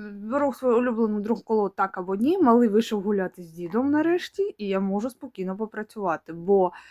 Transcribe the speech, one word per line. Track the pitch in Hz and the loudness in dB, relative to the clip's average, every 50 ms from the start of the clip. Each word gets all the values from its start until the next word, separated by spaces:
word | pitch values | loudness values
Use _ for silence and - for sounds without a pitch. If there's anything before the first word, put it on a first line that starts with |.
| 208 208 202 202 202 220 | -14 -14 -14 -12 -8 -4
беру | 254 285 285 277 240 | -2 0 0 0 -2
свою | - 262 254 226 226 | 0 0 2 2 2
улюблену | 247 254 226 220 233 214 214 208 | 2 2 0 0 0 0 0 -2
другу | 202 220 240 - | -2 -2 -4 -4
колоду | - - 220 214 208 185 - - | -2 -2 0 0 0 0 -2 -2
«Так | 196 190 - 190 | -4 -4 -4 -6
або | 180 180 190 | -6 -6 -4
ні». | 202 226 285 359 403 | -2 0 0 2 4
Малий | 339 240 226 240 240 220 | 6 6 6 6 6 4
вийшов | 196 220 226 - 220 208 | 4 2 2 0 -2 -4
гуляти | 180 208 208 196 185 175 - - 175 | -2 0 0 0 -2 -4 -6 -10 -18
з | 165 | -18
дідом | 160 170 175 170 180 226 262 285 | -14 -12 -10 -4 -2 -2 0 0
нарешті, | 285 302 311 330 349 359 - - - - 392 415 - - | 0 0 2 2 0 0 -2 -6 -6 -4 -4 -4 -4 -6
і | 208 196 | -4 -2
я | 190 196 | -2 -2
можу | 196 196 196 208 220 262 | 0 0 -2 -2 -4 -6
спокійно | - _ - 247 - - 185 180 190 202 | -8 _ -16 -14 -10 -8 -6 -6 -6 -6
попрацювати, | 220 214 - 214 214 - - 220 202 180 156 151 - - 165 | -6 -8 -8 -10 -12 -10 -10 -6 -4 -2 -2 -4 -6 -10 -14
бо | 170 170 185 202 196 185 175 - - - - | -6 0 2 4 4 4 2 0 -4 -14 -20